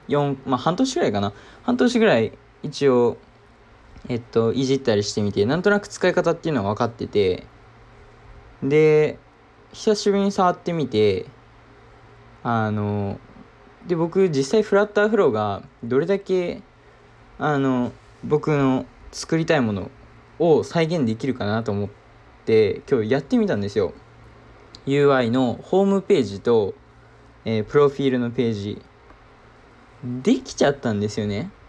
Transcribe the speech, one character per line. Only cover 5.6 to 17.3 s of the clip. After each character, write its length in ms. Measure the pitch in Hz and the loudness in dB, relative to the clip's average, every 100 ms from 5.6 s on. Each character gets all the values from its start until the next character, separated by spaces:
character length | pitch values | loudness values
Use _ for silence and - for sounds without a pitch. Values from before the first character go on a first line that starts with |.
と 80 | 185 | 2
な 100 | 202 | 0
く 80 | 202 | -2
使 180 | - 185 | -2 0
い 80 | |
方 180 | 175 170 | 0 0
っ 40 | 160 | -2
て 140 | 165 | -2
い 20 | |
う 40 | 143 | -2
の 100 | 98 | -2
は 80 | |
分 40 | 104 | -2
か 80 | 120 | -4
っ 40 | |
て 180 | 117 98 | -6 -4
て、 380 | 104 95 - - - - - - - - - - - - - | 0 0 -2 -8 -20 -20 -20 -20 -20 -20 -20 -20 -20 -20 -10
で、 580 | 135 151 156 151 151 - - _ _ _ - | 0 4 4 4 2 -2 -16 _ _ _ -20
久 220 | - - 208 | -6 -2 0
し 140 | - | 2
ぶ 80 | 202 | 0
り 60 | |
に 80 | 196 | 0
触 200 | 196 185 | 2 0
っ 60 | 175 | 0
て 160 | - | -4
み 140 | 170 135 | -4 -2
て、 380 | 110 107 92 - - - - - - - - - - - - | 2 2 0 -4 -16 -20 -20 -20 -20 -20 -20 -20 -20 -20 -10
あ 260 | - 117 110 | -4 -2 -2
の、 480 | 107 104 104 101 - - - - - - - - | -2 -2 -2 -4 -8 -14 -20 -20 -20 -20 -14 -6
で、 100 | 175 | -2
僕、 340 | 170 175 190 | -2 2 2
実 220 | 139 135 | 0 0
際 120 | 220 | 0
フ 120 | 214 196 | 2 2
ラ 80 | |
ッ 40 | 202 | 2
タ 180 | 208 208 | 2 2
ー 40 | |
フ 80 | 233 | 4
ロ 120 | 160 | 2
ー 20 | |
が 320 | 110 104 98 - _ | 2 -2 -4 -10 _
ど 160 | 117 127 | -4 -2
れ 60 | 165 | 0
だ 140 | 196 | -2
け、 420 | - 185 175 - - _ - - - - - | -2 -4 -4 -8 -14 _ -20 -20 -20 -20 -20